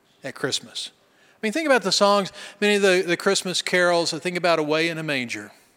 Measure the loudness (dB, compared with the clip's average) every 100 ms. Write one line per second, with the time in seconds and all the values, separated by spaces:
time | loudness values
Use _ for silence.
0 | _ _ -14 -6 -4 -4 -8 -14 -14 _
1 | _ _ _ _ -6 -2 2 2 2 2
2 | 4 4 0 -8 -18 -2 2 4 4 4
3 | 2 0 0 0 -2 -6 -2 2 2 2
4 | 0 -4 -6 0 2 2 2 0 0 -2
5 | -4 -4 -4 -10 -12 -20 _